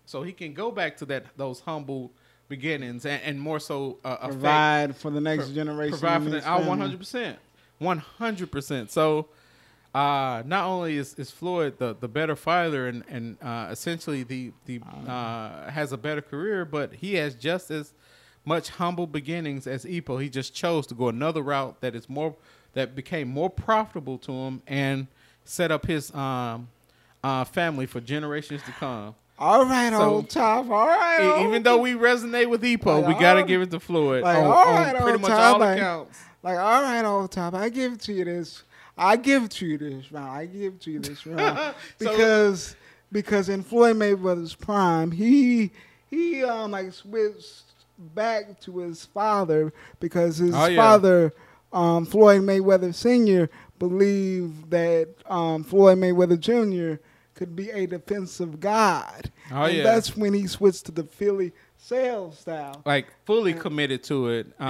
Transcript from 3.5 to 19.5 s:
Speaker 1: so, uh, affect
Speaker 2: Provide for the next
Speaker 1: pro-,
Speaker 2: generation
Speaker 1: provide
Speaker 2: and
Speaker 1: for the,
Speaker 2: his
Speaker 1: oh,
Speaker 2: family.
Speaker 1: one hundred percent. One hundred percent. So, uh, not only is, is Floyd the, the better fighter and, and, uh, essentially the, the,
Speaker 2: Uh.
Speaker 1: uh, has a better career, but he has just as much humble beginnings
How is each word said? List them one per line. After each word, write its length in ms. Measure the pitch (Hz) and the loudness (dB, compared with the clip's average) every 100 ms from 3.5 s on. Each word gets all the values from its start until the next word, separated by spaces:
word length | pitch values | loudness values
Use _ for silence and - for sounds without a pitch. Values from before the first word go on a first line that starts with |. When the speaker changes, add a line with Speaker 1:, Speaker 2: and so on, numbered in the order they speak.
| 151 | -8
Speaker 1:
so, 380 | - 143 135 123 131 | -8 -8 -8 -10 -10
uh, 100 | 123 | -8
affect 100 | 131 | -8
Speaker 2:
Provide 640 | 135 143 151 151 151 147 131 | -4 2 4 4 2 -2 -6
for 160 | 156 | -8
the 80 | 147 | -4
next 240 | 156 156 139 | -4 -4 -4
Speaker 1:
pro-, 60 | 143 | -6
Speaker 2:
generation 360 | 151 151 151 160 | -8 -6 -6 -4
Speaker 1:
provide 160 | 170 165 | -2 0
Speaker 2:
and 80 | 151 | -2
Speaker 1:
for 40 | |
the, 40 | 156 | -6
Speaker 2:
his 80 | 151 | -2
Speaker 1:
oh, 40 | 180 | -2
Speaker 2:
family. 120 | 160 | 0
Speaker 1:
one 100 | 185 | -2
hundred 200 | 190 180 | -4 -8
percent. 400 | 196 247 208 110 _ _ _ - | -12 -10 -10 -12 _ _ _ -8
One 180 | 170 165 | -4 -4
hundred 540 | - - 226 196 180 | -6 -10 -8 -6 -8
percent. 400 | 143 131 139 107 | -8 -8 -8 -6
So, 360 | 170 156 151 156 _ _ _ _ _ _ | 0 0 0 -4 _ _ _ _ _ _
uh, 480 | 135 143 143 131 117 123 | -2 0 0 -2 -6 -4
not 200 | 190 180 | -4 -2
only 320 | 185 165 147 | -4 -4 -6
is, 160 | 131 - | -8 -12
is 140 | 127 | -16
Floyd 460 | - 175 175 147 - | -12 -6 -4 -4 -4
the, 180 | 123 104 | -8 -8
the 80 | 120 | -8
better 280 | 131 160 147 | -6 -4 -6
fighter 500 | - 175 170 143 127 | -2 0 0 -4 -6
and, 160 | 120 - | -8 -12
and, 280 | 123 117 104 | -12 -12 -12
uh, 260 | 135 117 95 | -12 -10 -10
essentially 540 | 110 - 165 - 143 | -10 -10 -10 -8 -8
the, 280 | 120 131 123 - - | -8 -12 -12 -16 -16
the, 160 | 120 - 143 127 | -16 -14 -16 -12
Speaker 2:
Uh. 60 | |
Speaker 1:
uh, 580 | 123 117 113 110 76 73 | -10 -8 -10 -12 -14 -12
has 220 | 151 143 | -8 -8
a 60 | 123 | -8
better 240 | 147 151 | -8 -8
career, 420 | 147 143 196 202 160 | -8 -10 -6 -6 -6
but 280 | 151 131 | -6 -8
he 220 | 110 185 185 | -10 -6 -4
has 200 | 147 120 | -4 -6
just 340 | 143 175 - | -6 -6 -6
as 240 | 151 147 _ _ _ _ _ 139 | -10 -12 _ _ _ _ _ -6
much 240 | 165 - | -6 -6
humble 360 | - 175 175 170 | -6 -6 -4 -6
beginnings 640 | 151 139 170 156 | -8 -8 -8 -6